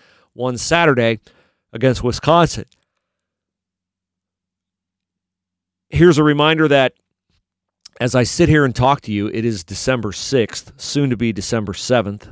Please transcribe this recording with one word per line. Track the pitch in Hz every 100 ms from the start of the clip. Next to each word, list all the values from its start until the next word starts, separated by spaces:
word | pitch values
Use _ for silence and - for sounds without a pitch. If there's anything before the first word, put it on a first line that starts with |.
| _ _ _
one | - 127 120
Saturday | - 165 165 127 117 113 _ _ _ _ _
against | 117 131 113 123
Wisconsin. | - - 165 160 - - _ _ _ _ _ _ _ _ _ _ _ _ _ _ _ _ _ _ _ _ _ _ _ _ _ _ _ _ _ _ _ _
Here's | 143 175 147
a |
reminder | 151 147 151 160 156
that | 143 127 - _ _ _ _ _ _ _ _ - -
as | 123 127
I |
sit | 117 - 165
here | 151
and | 139
talk | 117 127 139
to | -
you, | 104 104
it | -
is | 117 104 -
December | 98 - 127 104
sixth, | 92 - 135 107 - - -
soon | - 143 143
to | 113
be | 117
December | 98 95 117 101
seventh, | 92 - 123 101 101 -